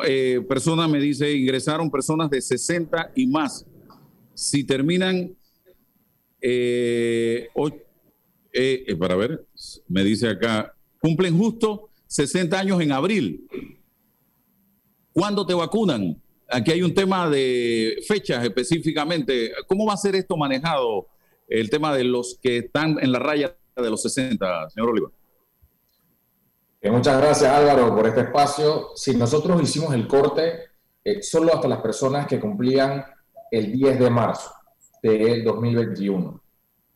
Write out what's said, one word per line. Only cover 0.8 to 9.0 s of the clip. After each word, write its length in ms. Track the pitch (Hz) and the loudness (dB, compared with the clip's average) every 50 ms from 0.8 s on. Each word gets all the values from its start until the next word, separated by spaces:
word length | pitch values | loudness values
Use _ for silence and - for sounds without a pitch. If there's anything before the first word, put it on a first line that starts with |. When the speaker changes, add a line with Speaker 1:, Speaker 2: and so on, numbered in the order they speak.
| 170 | 2
Speaker 1:
me 120 | 160 151 143 | 2 2 0
dice, 340 | 139 147 143 123 147 147 147 | 0 0 0 0 0 0 0
ingresaron 580 | 139 131 127 131 131 117 156 151 160 165 151 | 0 0 0 0 0 -2 -2 -2 -2 -2 -2
personas 380 | 143 139 131 - 156 156 165 147 | -2 -2 -2 -2 -2 -2 -2 0
de 140 | 139 127 - | -2 -2 -2
sesenta 680 | - 127 120 - - 170 175 165 - - 165 165 - - | -2 -4 -4 -2 -2 -2 -2 -4 -2 -4 -4 -4 -4 -2
y 120 | 131 131 | -2 0
más. 380 | 127 139 156 151 131 - - - - - - - - - - - - _ _ _ _ _ | 0 0 0 0 -2 -6 -10 -16 -20 -20 -20 -20 -20 -20 -20 -20 -20 _ _ _ _ _
Si 280 | - - - - 143 127 | -10 -6 -4 -2 -2 0
terminan, 720 | - 135 135 135 160 175 180 185 185 185 180 180 - - - _ _ _ _ _ _ _ _ _ _ _ _ _ _ _ _ _ _ _ _ 127 | 0 -2 0 0 0 0 0 0 0 -2 -2 -4 -6 -10 -18 _ _ _ _ _ _ _ _ _ _ _ _ _ _ _ _ _ _ _ _ -4
eh, 1040 | 123 123 123 123 120 120 120 120 120 120 120 117 117 117 117 117 113 117 120 - - - | -2 -2 0 0 0 0 0 0 0 0 0 0 0 0 0 0 0 -2 -4 -6 -6 -4
o-, 140 | - 143 151 | -4 -4 -4
eh, 1160 | - - - _ _ _ _ _ _ _ _ _ _ _ _ _ - 123 131 135 131 127 - | -4 -8 -14 _ _ _ _ _ _ _ _ _ _ _ _ _ -2 0 0 0 0 -2 -4
eh, 100 | - 98 | -6 -4
para 200 | 80 | -2